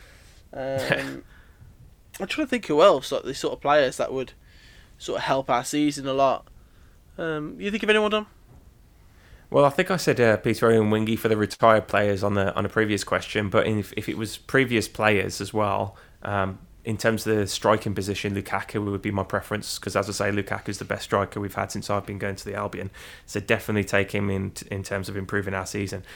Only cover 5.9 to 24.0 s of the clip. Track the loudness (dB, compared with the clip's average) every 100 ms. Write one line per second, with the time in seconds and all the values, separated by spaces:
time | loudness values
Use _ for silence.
5.9 | 0 -4 2 2 2 -6 -20 -20 -20 -20
6.9 | -20 -20 -8 -6 -6 -6 -6 -4 -2 2
7.9 | 4 4 0 -4 -16 _ -20 -20 _ -20
8.9 | _ -20 -20 -20 -20 -2 4 4 4 0
9.9 | 0 2 4 4 4 2 2 4 4 4
10.9 | 2 2 0 0 2 0 4 6 6 4
11.9 | 0 2 0 0 0 0 0 0 0 0
12.9 | 0 0 -2 -2 -2 0 2 2 0 -4
13.9 | -6 -6 -6 -6 -8 0 2 4 2 0
14.9 | 2 2 4 0 -4 -4 0 0 0 -4
15.9 | -8 -20 -12 -4 -2 -2 -4 -16 -12 -6
16.9 | 0 0 0 0 0 0 0 4 4 2
17.9 | -4 -2 -2 -2 -4 -2 -4 -4 -4 -2
18.9 | -2 -2 -2 -2 -4 -4 -6 -6 -8 -2
19.9 | -2 -2 -2 -2 -2 -4 -6 -6 -8 -6
20.9 | -6 0 0 0 -4 -6 -6 -6 -6 -4
21.9 | -4 -4 -6 -6 -6 -8 -6 -6 -6 -12
22.9 | -12 -20 -20 -8 -6 0 0 2 0 2
23.9 | 0